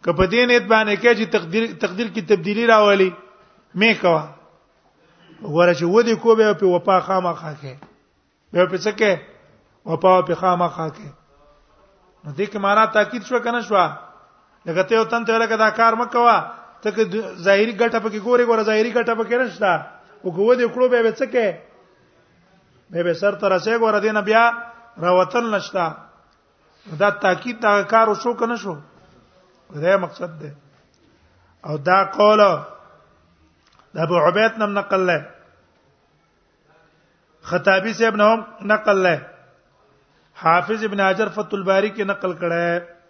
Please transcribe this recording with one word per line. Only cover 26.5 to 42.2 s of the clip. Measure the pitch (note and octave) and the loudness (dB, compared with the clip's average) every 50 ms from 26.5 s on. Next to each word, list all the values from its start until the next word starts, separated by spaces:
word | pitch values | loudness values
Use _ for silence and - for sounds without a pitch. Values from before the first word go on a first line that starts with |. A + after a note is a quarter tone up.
| _ _ _ _ _ _ _ G3+ E3 D3 | _ _ _ _ _ _ _ -16 -4 0
دا | G3 G#3 | 0 0
تاکید | G3+ G#3 - G3 F3+ - - B3 B3 A3+ | 0 0 0 0 0 0 -4 -10 -10 -4
دا | A#3 G#3+ G3+ G3+ G3 | 0 2 2 2 0
کار | G3+ A3+ A3+ A3+ A3 | 2 2 2 4 4
وشو | G#3 G3+ - A#3+ A#3 | 0 -2 -4 -6 -4
که | G#3+ A#3 | -2 -2
نه | A3+ A#3+ | -4 -4
شو؟ | A3+ F3+ G3+ E3+ C#3+ D3 _ _ _ _ _ _ _ _ _ _ _ _ _ _ _ _ _ - | -6 -8 -10 -12 -12 -14 _ _ _ _ _ _ _ _ _ _ _ _ _ _ _ _ _ -12
دا | D3 D3 F3 | -4 0 2
یې | F#3+ G3 | 2 2
مقصد | F3+ E3 - - F3 F3 D#3+ D#3 | 0 -4 -10 -10 -12 -12 -12 -14
دی. | D3 D3 C#3+ _ _ _ _ _ _ _ _ _ _ _ _ _ _ _ _ _ _ _ _ _ _ - | -18 -18 -20 _ _ _ _ _ _ _ _ _ _ _ _ _ _ _ _ _ _ _ _ _ _ -10
او | D3 D3+ | -10 -6
دا | C#3 F3 F#3 G3 G3 F#3+ - - | 0 2 4 4 2 0 2 4
قول | G#3 G#3 G#3+ G#3+ G#3 G3 F3 D3 - - - - - _ _ _ _ _ _ _ _ _ _ _ _ _ _ _ _ _ _ _ _ _ _ | 6 6 8 6 6 4 4 0 -6 -12 -20 -20 -20 _ _ _ _ _ _ _ _ _ _ _ _ _ _ _ _ _ _ _ _ _ _
د | D#3 | -4
ابو | D#3+ D#3+ F3 F3 D3+ E3 | -2 0 2 2 2 4
عبید | F3 G3+ A3 A3+ A3 A3+ | 4 4 0 0 0 -2
نم | G#3+ G3+ G3+ G3+ | -4 -4 -2 -4
نقل | G3 G3+ G3+ F#3+ F#3 F3+ | -4 -2 -2 0 0 0
لے، | F3 D3+ C#3+ - - _ _ _ _ _ _ _ _ _ _ _ _ _ _ _ _ _ _ _ _ _ _ _ _ _ _ _ _ _ _ _ _ _ _ _ _ _ _ _ _ _ _ - | 0 -2 -4 -8 -20 _ _ _ _ _ _ _ _ _ _ _ _ _ _ _ _ _ _ _ _ _ _ _ _ _ _ _ _ _ _ _ _ _ _ _ _ _ _ _ _ _ _ -6
خطابی | - F3 - F#3+ F#3+ F#3+ F#3+ A3+ A3 | -6 -2 0 2 2 2 0 -4 -2
صاحب | - A3+ A3+ G#3+ | 0 0 0 2
نه | G#3 G#3 G#3+ A3+ | 2 2 2 2
هم | A3+ G#3+ - - - G3 G3+ | 2 -2 -10 -18 -14 -2 -2
نقل | G#3+ G#3 G#3+ A3 G3+ G3 F#3 | -2 0 2 0 2 2 2
لے، | F3+ E3 C#3+ - - - - _ _ _ _ _ _ _ _ _ _ _ _ _ _ _ _ _ _ _ - | 0 0 0 -4 -14 -20 -20 _ _ _ _ _ _ _ _ _ _ _ _ _ _ _ _ _ _ _ -4
حافظ | - D#3+ E3 F3 F3 F#3 A3 A3 A3 | 0 2 2 2 2 -2 -6 -6 -6
ابن | A3 G3 G3 | -6 -2 0
حجر | G3 F#3+ F#3+ F3+ A3 G#3 D#3+ | 0 0 0 0 -2 -6 -4
فتح | G#3 G#3 - - G3 | -8 -8 -6 -6 -6
الباری | F#3+ F3+ G3 F#3+ G3+ G#3+ | -2 0 2 2 2 0
کې | G#3 A3+ G#3 G3 | -4 -6 -6 -6
نقل | G3+ G3 | -6 -6